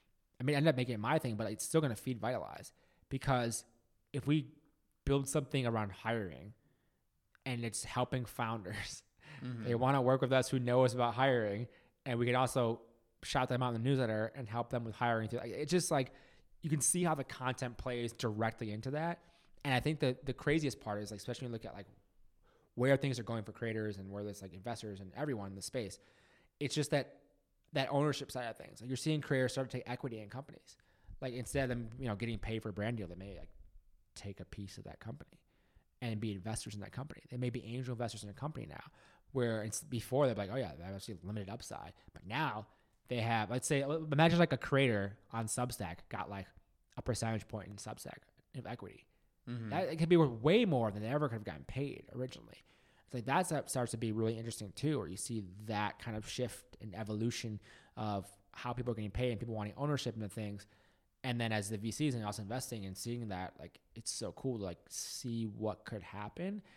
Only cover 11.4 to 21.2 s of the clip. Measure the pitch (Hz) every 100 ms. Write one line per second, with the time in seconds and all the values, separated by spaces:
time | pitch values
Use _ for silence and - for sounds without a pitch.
11.4 | 104 101 120 - _ _ - 120 120 123
12.4 | 127 135 117 117 - _ _ _ - 139
13.4 | 127 123 127 117 123 135 117 110 113 -
14.4 | 104 113 117 127 113 104 120 113 110 117
15.4 | 120 101 147 175 - 147 131 - - -
16.4 | _ - 156 151 - 175 175 156 131 -
17.4 | 127 123 127 120 131 123 120 - 120 107
18.4 | 113 - 110 107 127 147 165 175 - _
19.4 | _ - 143 127 147 156 135 127 - 123
20.4 | - 160 147 - 110 104 104 104